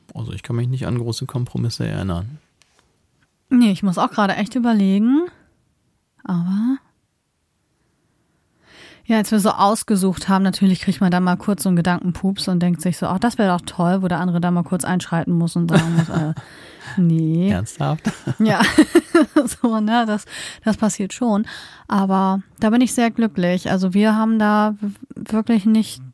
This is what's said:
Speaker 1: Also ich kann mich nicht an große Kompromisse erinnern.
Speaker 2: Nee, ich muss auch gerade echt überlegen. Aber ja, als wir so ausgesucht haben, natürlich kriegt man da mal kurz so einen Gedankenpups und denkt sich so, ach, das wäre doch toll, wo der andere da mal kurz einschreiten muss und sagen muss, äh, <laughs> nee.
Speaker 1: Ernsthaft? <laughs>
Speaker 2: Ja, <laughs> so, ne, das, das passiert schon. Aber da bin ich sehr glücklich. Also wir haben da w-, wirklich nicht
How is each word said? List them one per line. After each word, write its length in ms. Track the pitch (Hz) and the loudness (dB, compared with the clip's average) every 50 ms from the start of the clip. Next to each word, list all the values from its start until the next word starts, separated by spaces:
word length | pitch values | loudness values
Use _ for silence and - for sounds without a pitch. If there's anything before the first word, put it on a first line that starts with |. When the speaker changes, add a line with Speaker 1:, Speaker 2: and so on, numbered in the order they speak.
| _ - - | _ -18 -14
Speaker 1:
Also 180 | - 113 110 - | -12 -10 -10 -10
ich 100 | 98 - | -10 -8
kann 140 | - 123 | -6 -4
mich 120 | 117 117 123 | -2 -2 -2
nicht 180 | 131 131 127 | -4 -4 -4
an 100 | - 113 | -4 -4
große 300 | 120 117 117 113 - 135 | -4 -4 -4 -6 -6 -8
Kompromisse 600 | 131 - 127 123 - - 120 117 117 - - 117 | -8 -6 -6 -6 -6 -4 -4 -4 -4 -4 -4 -4
erinnern. 520 | 110 104 101 95 95 87 85 95 113 147 151 _ _ _ _ _ _ _ _ _ _ _ _ _ _ _ _ _ _ _ _ _ - | -4 -4 -4 -4 -4 -4 -6 -6 -8 -12 -16 _ _ _ _ _ _ _ _ _ _ _ _ _ _ _ _ _ _ _ _ _ 0
Speaker 2:
Nee, 220 | 269 247 247 214 190 | 4 4 4 4 4
ich 100 | - - | 2 0
muss 160 | 196 175 - | -2 0 0
auch 120 | 190 247 | -2 -2
gerade 260 | - - 208 190 190 | 0 0 0 0 0
echt 180 | - 208 202 - | -2 -4 -4 -2
überlegen. 680 | 262 233 240 226 208 196 190 190 202 214 233 262 302 349 359 - _ _ _ _ _ _ _ _ _ _ _ _ _ _ _ _ _ - | -2 0 2 2 4 4 4 4 4 4 4 4 2 2 0 -4 _ _ _ _ _ _ _ _ _ _ _ _ _ _ _ _ _ -8
Aber 540 | - 185 175 170 180 190 202 220 247 269 269 _ _ _ _ _ _ _ _ _ _ _ _ _ _ _ _ _ _ _ _ _ _ _ _ _ _ _ _ _ _ _ _ _ _ _ _ _ _ - - - - - - _ | -4 -2 -2 -2 -2 -2 0 0 -2 -2 -4 _ _ _ _ _ _ _ _ _ _ _ _ _ _ _ _ _ _ _ _ _ _ _ _ _ _ _ _ _ _ _ _ _ _ _ _ _ _ -20 -20 -20 -20 -20 -10 _
ja, 100 | - 226 | 0 0
als 160 | 214 208 - 220 | 2 2 2 2
wir 80 | 214 | 2
so 100 | 185 214 | 2 2
ausgesucht 800 | - - 196 202 220 226 - - 226 190 185 190 180 - - - | 2 2 2 2 2 0 -2 0 0 2 2 0 -2 -2 -2 0
haben, 160 | 196 190 196 | 2 2 2
natürlich 360 | 190 180 - 196 190 185 - | 0 0 2 2 2 2 2
kriegt 200 | - - 185 - | 0 -2 -2 0
man 100 | 202 185 | 2 2
da 80 | 175 180 | 2 2
mal 160 | 185 180 180 | 2 0 0
kurz 280 | 180 - - 202 190 - | -2 -2 -2 -2 -2 0
so 40 | 190 | 0
einen 80 | 180 | 2
Gedankenpups 680 | 170 165 185 175 175 - 185 165 - - 190 196 - - - | 2 2 0 0 -2 -2 -4 -4 -2 -2 -4 -4 -4 -4 -2
und 120 | 185 175 | 0 0
denkt 200 | 175 180 175 156 | 2 0 0 0
sich 160 | - 180 170 | -2 -4 -4
so, 100 | - - | -2 -4
ach, 120 | 165 175 190 | -4 -2 0
das 200 | - 240 - - | 0 -2 0 0
wäre 180 | 220 190 180 | 0 0 0
doch 80 | 175 - | -2 -4
toll, 360 | - - - 175 175 185 196 190 | -6 -4 -2 0 0 0 0 0
wo 60 | 180 | 0
der 120 | 175 170 | -2 -2
andere 200 | 175 180 170 175 | -2 0 0 0
da 100 | 170 175 180 | 0 0 0
mal 100 | 175 170 | 0 0
kurz 220 | - - 180 - | -2 -2 -4 -2
einschreiten 480 | - 185 180 - - - 165 151 - 175 | -2 -2 -2 -2 -2 -2 -2 0 0 0
muss 240 | 170 170 165 - | 0 0 0 0
und 120 | 175 170 170 | -2 0 2
sagen 280 | 160 160 165 165 170 | 2 2 2 2 2
muss, 120 | 165 165 160 | 0 0 0
äh, 240 | - 165 156 151 160 - - - - - - | -2 -4 -2 -4 -4 -6 -10 -18 -20 -20 -20
<laughs> 300 | - - - - - - | -20 -20 -20 -18 -8 -2
nee. 540 | - 180 170 165 160 160 160 160 165 180 196 | 0 2 2 2 2 2 0 0 0 0 0
Speaker 1:
Ernsthaft? 540 | 202 87 104 - - - 143 143 147 160 - - - - - | 0 -2 -4 -6 -6 -4 -4 -2 -2 -4 -4 -6 -8 -8 -8
<laughs> 140 | - 127 - | -6 -2 0
Speaker 2:
Ja, 240 | 220 220 208 180 214 - - - 294 - - 330 - - | 2 2 2 2 2 2 4 4 4 4 4 0 2 2
<laughs> 360 | - 339 294 - - 311 269 247 - - - | 2 2 2 2 2 0 0 0 -2 -2 -2
so, 180 | 240 220 220 | 0 0 0
ne, 240 | 214 208 226 240 233 | 0 2 2 2 2
das, 200 | 220 208 214 - - - - - - - - - | 0 -2 -4 -6 -8 -16 -16 -14 -14 -14 -6 -2
das 120 | 226 208 | -2 -2
passiert 360 | - - 208 - - 202 190 - | 0 0 -2 -2 -2 -6 -6 -6
schon. 320 | - 247 240 214 196 220 - - - - - - - - - | -4 0 0 0 0 0 -2 -8 -18 -18 -20 -20 -18 -8 -4
Aber 540 | - 202 196 190 190 190 190 190 190 190 190 _ _ - | -2 0 0 2 2 2 2 2 0 -2 -4 _ _ -2
da 100 | - 220 | 0 2
bin 100 | 214 240 254 | 4 4 2
ich 120 | 233 - | 2 2
sehr 160 | - 240 233 | 2 0 0
glücklich. 600 | 220 - 226 214 - - 175 175 180 180 - - | 2 0 -2 -2 0 0 0 0 0 0 -2 -2
Also 240 | 185 190 185 185 175 | -2 0 0 0 2
wir 200 | 202 208 220 214 | 2 4 4 2
haben 240 | 220 220 220 226 220 | 2 2 2 2 2
da 380 | 214 208 214 214 214 214 208 208 | 2 2 2 2 2 0 -2 -4
w-, 520 | 208 202 196 - - - - - - - - | -6 -8 -8 -10 -14 -18 -16 -14 -8 -4 -2
wirklich 340 | 220 214 - 233 220 185 | -2 0 2 2 2 2
nicht 340 | 220 220 220 214 - - 127 131 131 | 4 2 2 2 0 -6 -16 -16 -18